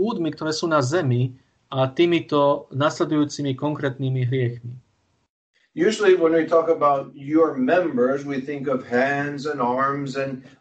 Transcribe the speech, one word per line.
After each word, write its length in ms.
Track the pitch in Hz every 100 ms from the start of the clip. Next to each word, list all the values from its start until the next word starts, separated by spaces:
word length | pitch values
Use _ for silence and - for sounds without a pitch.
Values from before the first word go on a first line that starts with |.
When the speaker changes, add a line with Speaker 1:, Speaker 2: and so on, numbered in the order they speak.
Speaker 1:
údmi, 320 | 208 214 165
ktoré 240 | 151 156 156
sú 120 | 170
na 80 | 156
zemi, 560 | 131 170 147 120 127 - _ _ _
a 160 | 135 131
týmito 800 | 131 175 170 - 147 143 143 -
nasledujúcimi 880 | 135 147 151 165 151 147 - 143 131
konkrétnymi 720 | 147 143 143 127 135 131 123
hriechmi. 480 | 131 120 120 120 - - _ _ _ _ _ _ _ _
Speaker 2:
Usually 400 | - 190 214 202
when 240 | 185 165 165
we 80 |
talk 240 | 151 165 165
about 480 | 156 147 139 139 151
your 400 | 139 156 160 139
members, 720 | 131 175 170 127 127 139 143
we 160 | 139
think 240 | 131 143 135
of 160 | 127
hands 640 | - 120 135 143 143 143 147
and 160 | 143
arms 560 | 123 127 139 143 139 135
and 240 | 135 127 - -